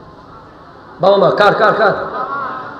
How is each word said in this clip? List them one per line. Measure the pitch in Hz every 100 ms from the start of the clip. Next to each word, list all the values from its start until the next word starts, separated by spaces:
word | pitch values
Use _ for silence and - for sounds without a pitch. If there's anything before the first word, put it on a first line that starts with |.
| - - - - - - - - - -
বাবা | 180 202
মা। | 170
কার, | 135 202
কার, | 180 214
কার? | 202 208 - - - - - - - - -